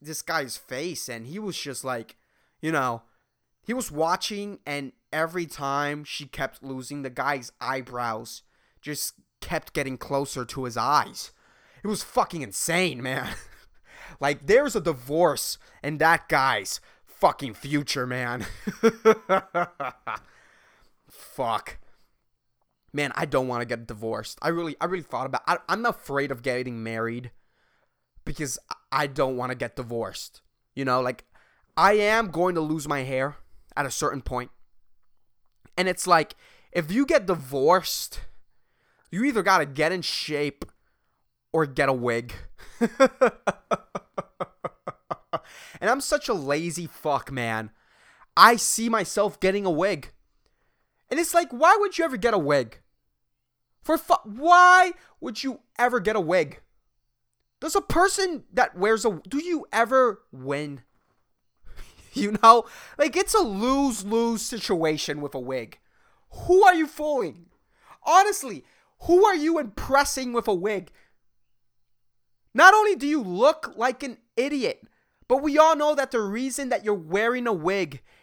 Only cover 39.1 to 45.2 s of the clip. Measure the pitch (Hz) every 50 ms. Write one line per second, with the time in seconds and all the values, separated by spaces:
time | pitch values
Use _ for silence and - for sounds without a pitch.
39.1 | - 180 247 285 240 220 175 196 190 175 147 143 135 143 151 165 185 180 - -
40.1 | - - - 151 151 143 147 143 - - - - - _ _ _ _ _ _ _
41.1 | _ _ _ _ _ _ _ _ - 160 156 139 131 151 143 135 135 123 120 120
42.1 | 117 117 120 120 - - - - - - - - - - 233 - - - 269 254
43.1 | - - 262 226 - - - 202 - - _ - 202 - - _ - - _ _
44.1 | - - - _ _ - 180 - _ _ - - _ _ - - - _ _ -
45.1 | 160 -